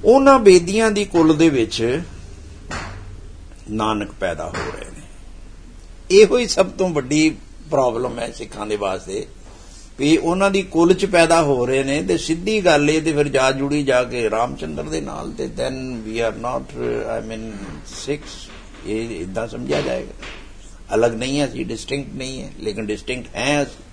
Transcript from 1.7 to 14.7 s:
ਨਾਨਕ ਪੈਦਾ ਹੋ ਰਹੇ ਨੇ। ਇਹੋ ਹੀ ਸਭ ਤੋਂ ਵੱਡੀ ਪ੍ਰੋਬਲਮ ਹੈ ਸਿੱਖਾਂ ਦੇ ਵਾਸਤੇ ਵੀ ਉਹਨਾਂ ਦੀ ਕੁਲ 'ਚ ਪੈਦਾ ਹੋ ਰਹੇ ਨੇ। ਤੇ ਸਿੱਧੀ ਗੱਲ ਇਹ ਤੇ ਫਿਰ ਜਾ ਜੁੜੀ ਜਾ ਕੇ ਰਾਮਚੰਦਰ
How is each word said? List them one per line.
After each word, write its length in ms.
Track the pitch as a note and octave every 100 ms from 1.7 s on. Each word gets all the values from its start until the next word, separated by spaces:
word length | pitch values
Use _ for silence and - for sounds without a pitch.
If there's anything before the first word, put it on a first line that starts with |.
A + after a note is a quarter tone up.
| - A2+ C#3+ F3+ - - - - - - - - - - - - - - - -
ਨਾਨਕ 400 | G#2+ G#2+ G#2 G2
ਪੈਦਾ 340 | - F#2 D#2+ E2
ਹੋ 260 | F2 -
ਰਹੇ 180 | - -
ਨੇ। 140 | - - - - - - - - - - - -
ਇਹੋ 260 | F#3+ G3+ B3
ਹੀ 100 | A#3
ਸਭ 200 | - F#3+
ਤੋਂ 200 | F#3 F#3
ਵੱਡੀ 400 | D3+ B2+ D3+ D#3 D#3 - - -
ਪ੍ਰੋਬਲਮ 480 | C#3+ B2+ A2+ B2 A#2
ਹੈ 120 | A2+
ਸਿੱਖਾਂ 360 | - A2 - G#2
ਦੇ 80 | G#2
ਵਾਸਤੇ 500 | G2 F#2 F#2 G2+ C3+ - - - - - - -
ਵੀ 180 | C#3+ D#3
ਉਹਨਾਂ 320 | E3 F#3+ G3
ਦੀ 100 | G3
ਕੁਲ 320 | F#3 D#3+ E3+
'ਚ 120 | F3+ G3
ਪੈਦਾ 360 | F3+ E3 E3
ਹੋ 240 | D3+ C3 B2
ਰਹੇ 180 | C3+
ਨੇ। 180 | C3+ D3
ਤੇ 160 | F#3 E3+
ਸਿੱਧੀ 420 | - E3 F#3+ A3 F3
ਗੱਲ 240 | D3 D3
ਇਹ 120 | D#3
ਤੇ 100 | D#3
ਫਿਰ 160 | D3 D3
ਜਾ 240 | C3+ C3
ਜੁੜੀ 300 | C3+ C#3 D3
ਜਾ 200 | C#3 B2
ਕੇ 260 | A#2+ A#2+ A2
ਰਾਮਚੰਦਰ 540 | A2 B2 C#3 D#3